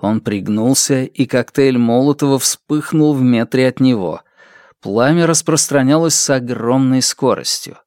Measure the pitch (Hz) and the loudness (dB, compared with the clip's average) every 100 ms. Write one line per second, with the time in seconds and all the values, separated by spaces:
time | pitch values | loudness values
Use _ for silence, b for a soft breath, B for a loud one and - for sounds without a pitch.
0 | 98 110 107 101 98 107 123 135 - 135 | -4 -2 -4 -6 -4 -2 0 0 0 -2
1 | 131 - 127 127 - - 135 127 117 117 | -2 -4 -2 -2 -2 0 2 2 2 2
2 | 139 143 143 135 - - - 151 - 160 | 2 0 0 0 -2 -6 -4 -6 -2 2
3 | 151 143 127 117 113 127 131 - 131 117 | 2 2 2 2 0 0 0 2 0 0
4 | 87 82 b b b b b b - 107 | -4 -8 b b b b b b -4 0
5 | 127 170 165 160 - 156 - 143 131 156 | 2 2 2 0 0 -2 0 0 2 2
6 | 165 - - 131 120 117 117 131 131 131 | 2 0 0 -2 -2 -4 0 2 2 0
7 | 123 - 131 98 - - - - | -2 -2 0 0 -4 -8 -10 -20